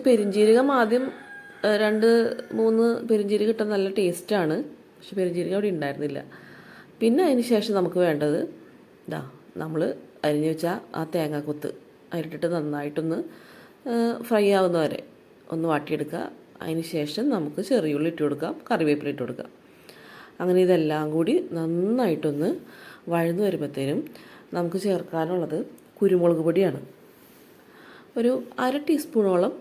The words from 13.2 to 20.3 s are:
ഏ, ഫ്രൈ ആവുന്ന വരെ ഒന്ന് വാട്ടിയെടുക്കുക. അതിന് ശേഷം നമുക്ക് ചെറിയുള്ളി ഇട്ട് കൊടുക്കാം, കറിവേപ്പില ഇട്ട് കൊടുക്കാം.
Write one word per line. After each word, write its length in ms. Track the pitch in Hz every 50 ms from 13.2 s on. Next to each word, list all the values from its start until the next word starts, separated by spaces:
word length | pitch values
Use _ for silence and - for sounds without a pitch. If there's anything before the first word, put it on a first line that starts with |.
| 349 - - - - - - - - - - _ - 269
ഏ, 340 | 233 233 233 233 233 226
ഫ്രൈ 280 | 233 - 233 214 208 202
ആവുന്ന 280 | 202 190 185 175 175 165
വരെ 240 | 156 135 - - - - - - - - - - - -
ഒന്ന് 180 | 165 165 165 165
വാട്ടിയെടുക്കുക. 640 | 151 143 147 - 160 147 151 151 165 - - - - - - - - -
അതിന് 180 | - 165 160 165
ശേഷം 500 | 165 - - 156 147 147 - 214 247 294
നമുക്ക് 320 | 247 185 151 147 147 180
ചെറിയുള്ളി 480 | 220 - 269 220 160 156 143 143 156 170
ഇട്ട് 120 | 165 165
കൊടുക്കാം, 380 | 151 143 143 143 160 - 311 - - -
കറിവേപ്പില 380 | 233 170 160 147 147 147 - 143
ഇട്ട് 140 | - 139
കൊടുക്കാം. 260 | 123 110 - - - - - - - - - - - - - - - - - - - -